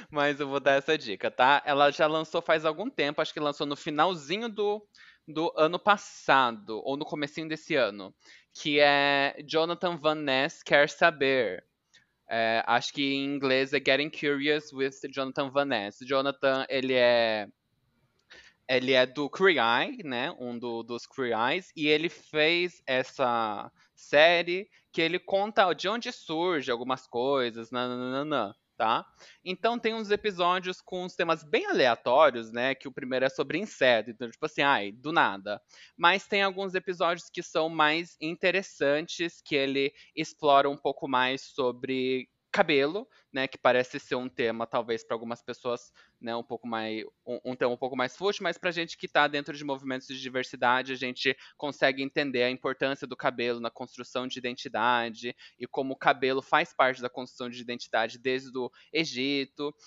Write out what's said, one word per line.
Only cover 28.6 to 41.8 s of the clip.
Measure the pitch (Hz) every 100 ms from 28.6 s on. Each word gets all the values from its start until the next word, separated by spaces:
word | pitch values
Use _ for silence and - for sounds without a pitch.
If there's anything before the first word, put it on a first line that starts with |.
| _ -
tá? | 113 131 - _ - _
Então | 180 185 226 233
tem | 226
uns | 226 208
episódios | 202 214 175 175 185 180 185
com | - 185
uns | 180
temas | - 170 160
bem | 151 226 415
aleatórios, | 214 127 117 123 131 151 120 113
né? | 117 131
Que | 131 143
o |
primeiro | - 131 127 131
é |
sobre | - 139 151
inseto, | 208 - 131 113 110
então | 113 120
tipo | - 156
assim, | -
ai, | 143 123 101
do | 113 143
nada. | 165 120 98 101 101 - - - -
Mas | 170 190 -
tem | 202
alguns | 196 185 196
episódios | 180 190 175 170 175 -
que | -
são | - 165 165
mais | 160 151 160 175 _
interessantes, | 156 170 185 180 196 - 143 147 170 - 170 -
que | -
ele | 143 139 135 139 - - -
explora | 156 - 147 139 143
um | 147
pouco | 143 - 147
mais | 127 127 135
sobre | - - 127 123